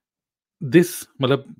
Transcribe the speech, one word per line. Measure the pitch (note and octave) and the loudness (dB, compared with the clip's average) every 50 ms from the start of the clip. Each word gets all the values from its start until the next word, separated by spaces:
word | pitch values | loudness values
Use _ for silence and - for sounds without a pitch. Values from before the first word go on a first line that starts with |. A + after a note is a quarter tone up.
| _ _ _ _ _ _ _ _ _ _ _ - E3+ | _ _ _ _ _ _ _ _ _ _ _ -14 -4
this, | C3 A#2+ F3 F3 - - - - _ _ - | 2 2 2 2 2 -2 -14 -16 _ _ -4
मतलब | C3+ B2 C#3 C#3 C#3 - - | -2 0 0 -2 -4 -8 -20